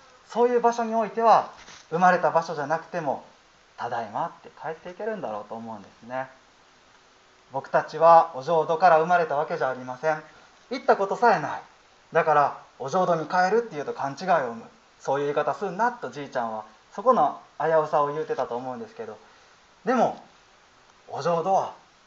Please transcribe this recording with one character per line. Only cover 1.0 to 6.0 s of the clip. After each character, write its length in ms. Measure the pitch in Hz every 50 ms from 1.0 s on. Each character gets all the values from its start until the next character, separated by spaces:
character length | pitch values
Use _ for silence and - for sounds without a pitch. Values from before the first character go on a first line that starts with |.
| 220
い 60 | 196
て 100 | - 226
は、 300 | 226 226 196 147 - - - - - - - - - -
生 80 | 160 170
ま 140 | 185 180
れ 60 | 180 175
た 120 | 170 151
場 120 | 147 165
所 120 | 160 - 165
じ 80 | 151
ゃ 40 | 143
な 120 | 135 160 160
く 80 | -
て 160 | - - 175
も、 220 | 156 143 113 - - - - _ _ _ _ _ _ _ _
「た 140 | - - 120
だ 120 | 120 120
い 60 | 113 104
ま」 240 | 107 135 156 170 -
っ 60 | -
て 100 | - - - -
帰 60 | - 147
っ 60 | 160
て 160 | 156 - 175
い 40 | 180
け 100 | - 208
る 120 | 226 220
ん 40 | 190
だ 100 | 139 113
ろ 100 | 107 104
う 40 | 107
と 100 | - 113
思 160 | 113 113 113
う 60 | 113
ん 60 | 101
で 60 | 95 95 - _